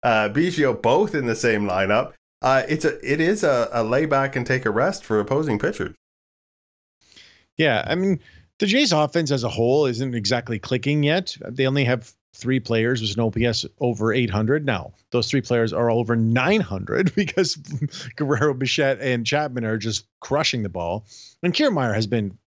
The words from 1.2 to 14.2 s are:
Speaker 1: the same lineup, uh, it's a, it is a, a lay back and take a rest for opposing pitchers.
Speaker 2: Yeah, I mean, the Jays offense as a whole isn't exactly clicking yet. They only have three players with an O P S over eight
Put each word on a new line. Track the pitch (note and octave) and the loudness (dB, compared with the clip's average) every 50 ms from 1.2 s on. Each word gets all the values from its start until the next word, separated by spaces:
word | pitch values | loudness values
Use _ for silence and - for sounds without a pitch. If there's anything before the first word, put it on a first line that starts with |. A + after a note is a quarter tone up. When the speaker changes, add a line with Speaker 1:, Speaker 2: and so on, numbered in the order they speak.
| C3+ | -2
Speaker 1:
the | A#2+ A2+ | -2 -2
same | A2 - A#2+ A2 G#2 G#2 | 0 2 2 2 2 0
lineup, | G2+ F#2 F#2+ G2 F#2+ G#2 A2+ C3 - - _ _ _ _ _ - | 0 0 0 2 2 2 0 0 -2 -8 _ _ _ _ _ 0
uh, | B2+ C3 C3+ B2+ - | 2 2 2 2 0
it's | D3+ D3+ - | -4 0 0
a, | D#3 - - - - | -2 -2 -2 -4 -2
it | C#3 D#3 | 0 2
is | D#3+ E3+ G#3 G#3 - | 2 2 2 2 2
a, | E3 C3+ B2 A#2 - - | 2 2 2 2 0 0
a | A#2+ A2+ | -2 0
lay | G#2+ A#2+ C3+ D#3 | 2 2 0 2
back | D#3 C#3+ C3+ C3+ C3+ C3 | 2 2 0 0 0 -2
and | B2+ A#2+ | -4 -2
take | - C3+ B2+ B2+ | 0 -2 0 0
a | A2+ | 0
rest | G#2 A2 C3 D#3+ - - - | 0 2 0 0 -2 -4 -4
for | - A2 G#2+ | 0 0 0
opposing | G2+ G2+ C3 C#3+ D#3 D3+ A#2 G2+ | 2 2 0 0 0 0 0 0
pitchers. | - - - - F2 - - _ _ _ _ _ _ _ _ _ _ _ _ _ _ _ _ _ _ _ _ _ _ _ _ - - - - _ _ _ _ | 0 -2 -2 -2 -6 -8 -8 _ _ _ _ _ _ _ _ _ _ _ _ _ _ _ _ _ _ _ _ _ _ _ _ -20 -20 -20 -20 _ _ _ _
Speaker 2:
Yeah, | - D#3 D3+ A#2+ G#2 - | 2 4 4 4 2 0
I | - D3 | 0 -2
mean, | F3 F#3+ G3 F#3+ D3+ - - - - - _ _ _ | 0 2 0 0 -2 -4 -14 -20 -20 -20 _ _ _
the | - | 0
Jays | G3+ G3+ C4 D4 A#3 F3+ | 2 2 2 2 4 4
offense | D3+ D3+ C#3+ - E3+ E3 C#3 | 2 2 2 0 -2 0 0
as | C#3+ C3+ A#2 | 0 0 0
a | A#2 | -2
whole | - - A#2 A#2+ C3 D3 D3+ | 0 0 2 2 4 2 2
isn't | C3+ B2 A2 C3 C3 A#2+ | 2 0 -2 -4 -4 -4
exactly | A#2 G#2 G2 B2 A#2+ A#2 A#2 A#2 G#2+ | -2 0 0 0 0 0 -4 -6 -6
clicking | - - C3 B2 - C3+ D3 D3+ D3 | -4 -2 -4 -2 0 0 0 2 2
yet. | C#3+ D#3 F#3 F#3+ - - - - - | 2 2 0 -2 -4 -12 -12 -12 -14
They | A#2+ C3 C3+ | -2 0 0
only | C3 C3+ C#3+ C#3 | 2 2 2 2
have | A#2+ B2+ A#2 G#2 - _ _ _ _ _ | 2 0 0 -2 -10 _ _ _ _ _
three | - - A#2+ C3 C3 | -8 -4 -2 -2 -2
players | A2+ - A#2 A2+ A2 A#2+ C3 A#2+ A2 | 0 0 0 2 2 2 0 0 -2
with | G#2+ G2 | -4 -2
an | A2 | -2
O | A#2 A2+ | -2 -2
P | G2 A2+ A#2 | 0 0 0
S | A#2+ A2+ - - C3+ _ _ | 0 0 -2 -6 -8 _ _
over | C#3+ B2 A#2 G#2 G#2+ A2+ G#2+ | -2 -2 -2 0 0 0 2
eight | B2+ | 2